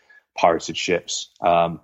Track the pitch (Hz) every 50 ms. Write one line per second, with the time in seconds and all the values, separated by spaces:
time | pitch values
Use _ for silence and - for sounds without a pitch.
0 | _ _ - _ _ _ _ - - 90 82 78 - - 82 - - - 90 82
1 | - - - - - - _ - - 87 85 85 85 85 85 76